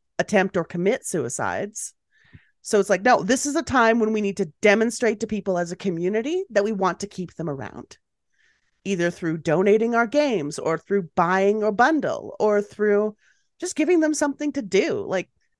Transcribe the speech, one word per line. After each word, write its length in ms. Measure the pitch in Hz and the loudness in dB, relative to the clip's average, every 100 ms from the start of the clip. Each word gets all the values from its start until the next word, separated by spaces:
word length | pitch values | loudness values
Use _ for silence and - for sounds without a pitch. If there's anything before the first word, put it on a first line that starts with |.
| _ - | _ -6
attempt, 380 | 180 196 196 180 | 0 2 2 -2
or 60 | |
commit 420 | 165 175 190 - - | -4 -2 0 0 -2
suicides. 880 | 170 123 - 101 90 208 - - _ _ _ _ - _ _ | -4 -4 -4 -4 -4 -6 -10 -14 _ _ _ _ -20 _ _
So 180 | - 208 | -2 0
it's 100 | 190 | 2
like, 120 | 185 | 2
no, 180 | 233 240 | 4 4
this 240 | 190 262 285 | 2 0 0
is 100 | 285 | -4
a 60 | |
time 360 | 254 262 226 233 | 0 2 4 4
when 140 | 220 | 2
we 80 | 220 | 0
need 160 | 202 196 | -2 -4
to 140 | 165 - | -6 0
demonstrate 580 | 214 202 226 - 226 220 | 2 4 2 0 -2 -2
to 80 | 220 | -4
people 300 | 208 196 175 | -4 -2 -2
as 140 | 170 | -4
a 40 | 175 | -6
community 680 | 196 165 180 214 254 359 392 | -4 -2 -2 -2 -2 -4 -2
that 120 | 208 | 0
we 80 | 208 | 0
want 300 | 202 185 170 | 0 -2 -2
to 60 | 196 | -8
keep 260 | - 175 - | -10 -10 -8
them 140 | 160 | -8
around, 480 | 135 101 - - - _ _ _ _ _ _ _ _ 190 | -8 -10 -14 -18 -20 _ _ _ _ _ _ _ _ -6
either 260 | 185 170 | -2 -2
through 260 | 170 165 165 | -2 -4 -4
donating 560 | 165 156 202 208 233 233 | 0 2 4 4 2 0
our 120 | 226 | 0
games 500 | 285 294 202 143 - | 2 2 0 -4 -4
or 200 | 160 160 | -2 -2
through 320 | - 202 170 - | -2 -2 -2 0
buying 460 | 170 190 202 214 | 2 4 2 2
a 80 | 214 | 0
bundle 640 | 208 262 311 165 - 104 - | 2 2 2 -2 -4 -8 -2
or 220 | 214 208 | 2 2
through 540 | 202 - 208 202 214 208 _ _ _ - | -2 -2 2 2 0 -6 _ _ _ -10
just 160 | 359 - | -6 -2
giving 240 | 302 349 | 2 4
them 140 | 311 | 2
something 380 | 302 294 277 294 | 0 -2 -2 -6
to 80 | 277 | -4
do. 420 | 202 190 294 123 - | 0 0 2 -2 -2
Like, 220 | 185 - _ _ | -4 -6 _ _